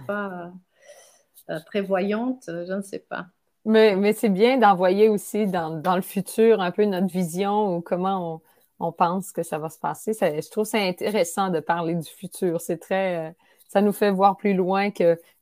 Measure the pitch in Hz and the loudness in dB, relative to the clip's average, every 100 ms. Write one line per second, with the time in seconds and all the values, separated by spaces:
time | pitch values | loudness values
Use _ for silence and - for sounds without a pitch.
0 | - 202 202 180 175 185 _ _ - - | -8 -6 -6 -8 -14 -16 _ _ -20 -20
1 | - _ _ - - 160 - 208 190 190 | -20 _ _ -20 -10 -10 -6 -4 -2 0
2 | 196 214 247 254 - 170 175 196 196 - | 0 -2 -4 -6 -8 -10 -8 -8 -8 -12
3 | - - 180 _ _ _ 214 220 220 190 | -12 -12 -12 _ _ _ 2 6 6 6
4 | 202 214 226 185 233 262 214 180 185 196 | 2 2 2 4 4 6 4 6 4 6
5 | 220 208 - 208 214 180 160 160 185 180 | 4 4 -2 -2 -2 -2 -4 -4 -2 -2
6 | - 196 - - 226 208 180 180 208 180 | -2 -6 -4 2 4 4 2 0 0 0
7 | 190 175 170 170 202 208 208 175 170 180 | -2 -2 -4 -2 -2 0 0 -2 -4 -2
8 | 185 190 170 165 _ _ _ - 170 160 | -2 -2 -6 -10 _ _ _ -8 -4 0
9 | 170 185 180 - 165 156 156 - 156 160 | 0 0 -6 -8 -6 -6 -8 -8 -8 -6
10 | - 220 180 151 - - 214 220 190 180 | -6 -2 -2 -2 -6 -6 -4 -2 -2 -2
11 | 214 208 170 - 190 165 147 170 165 170 | -2 0 -2 -2 -2 -2 -2 -2 -2 -4
12 | 151 - 185 - 185 165 - 170 - 190 | -6 -14 -14 -4 -2 -2 -4 -8 -4 -2
13 | 190 170 160 - _ _ - 202 202 202 | -2 -4 -8 -14 _ _ -2 2 2 2
14 | 208 190 196 190 208 190 180 190 202 - | 0 4 4 4 0 2 2 0 0 2
15 | 170 165 - _ | 2 2 -2 _